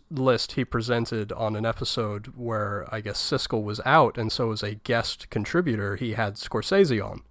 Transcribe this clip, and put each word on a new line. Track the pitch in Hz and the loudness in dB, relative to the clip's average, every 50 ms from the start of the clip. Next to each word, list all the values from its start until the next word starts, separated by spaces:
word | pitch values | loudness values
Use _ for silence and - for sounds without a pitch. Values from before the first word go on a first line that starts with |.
| - _ | -12 _
list | 165 143 131 131 123 110 - - - | -4 2 4 4 4 4 0 -2 -2
he | - 127 | -2 -2
presented | - - 120 110 120 120 117 117 117 117 110 104 101 - | 0 0 -2 0 2 0 0 0 0 -2 -4 -4 -4 -4
on | - 113 107 107 | -2 -2 -2 0
an | 107 110 | 0 0
episode | 113 113 - 127 - - - 113 104 104 101 104 135 131 | -2 -2 -2 -4 -2 -2 -2 -2 -2 -4 -6 -8 -12 -12
where | 127 120 117 110 107 104 101 101 101 76 - - | -8 -6 -4 -2 -2 -2 -2 -4 -6 -6 -6 -8
I | 110 | -6
guess | 104 104 98 - | -6 -6 -4 -4
Siskel | - - 143 131 - - - 113 107 | -2 0 0 0 0 0 -2 -2 -2
was | 104 104 - - | -2 -4 -4 2
out, | 127 139 160 139 113 - - | 4 6 6 6 6 4 0
and | 113 107 | -2 -2
so | - - 127 113 | 0 0 0 -2
as | 110 104 - | -2 -2 -4
a | 104 104 | -6 -6
guest | 104 - - 120 117 117 - - - - - | -6 -2 0 0 2 0 -2 -6 -8 -12 -6
contributor, | - 113 104 - - 170 180 156 117 104 101 101 101 90 | -4 -4 -2 2 2 2 2 2 0 0 0 -2 -2 -2
he | 127 117 107 | -4 -4 -2
had | - 113 101 98 | -2 -2 -2 -4
Scorsese | - - - - 113 107 - 185 196 196 156 123 107 95 | -6 -8 -4 -4 -4 0 4 6 6 6 6 6 2 0
on. | - - - - - | -4 -8 -12 -16 -20